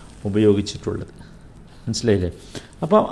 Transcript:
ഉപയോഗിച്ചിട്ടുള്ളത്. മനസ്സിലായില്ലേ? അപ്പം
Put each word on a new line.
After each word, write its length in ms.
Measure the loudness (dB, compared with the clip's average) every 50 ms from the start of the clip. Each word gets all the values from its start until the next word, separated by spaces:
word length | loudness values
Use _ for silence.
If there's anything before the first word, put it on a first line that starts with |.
| -20 -20 -14 -10 -6
ഉപയോഗിച്ചിട്ടുള്ളത്. 840 | -2 0 4 4 4 4 4 0 -4 -6 -10 -8 -8 -8 -8 -10 -14 -16 -20 -20 -20 -20 -20 -20 -20 -20 -20 -20 -20 -20 -12 -8
മനസ്സിലായില്ലേ? 440 | -8 -6 -2 0 2 2 2 0 -2 -6 -8 -16 -16 -16 -16 -16 -16 -12 -8 -2
അപ്പം 240 | 2 2 2 2 0